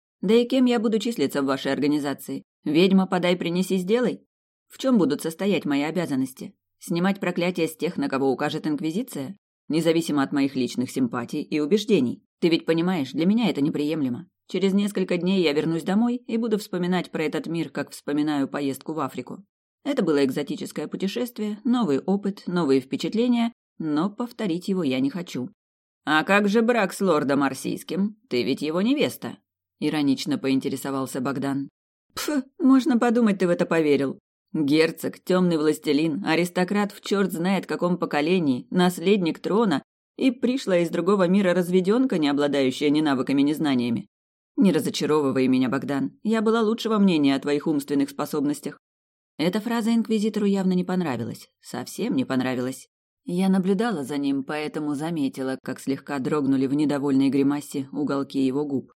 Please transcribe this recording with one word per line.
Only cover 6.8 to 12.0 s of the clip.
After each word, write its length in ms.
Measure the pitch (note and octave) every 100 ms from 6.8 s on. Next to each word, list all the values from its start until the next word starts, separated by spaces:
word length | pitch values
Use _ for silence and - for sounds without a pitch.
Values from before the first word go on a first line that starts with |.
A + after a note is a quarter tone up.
| - E3+ F#3+ G3
проклятие 480 | F3 F3+ F3 F3 D#3+
с 100 | -
тех, 200 | D#3 -
на 120 | C#3
кого 220 | C3+ C3+
укажет 340 | A#2+ D3+ D#3 D#3
Инквизиция? 720 | D3 D#3+ F3+ C4 D3 C3 G3+ _ _ -
Независимо 540 | D#3 E3 E3 E3 D3
от 80 | C3+
моих 240 | C#3+ C#3 C3
личных 340 | A#2+ - B2
симпатий 540 | C3 A#2+ B2 A#2 D3+
и 160 | - D3+
убеждений. 640 | D3 G#3 G#3+ F3+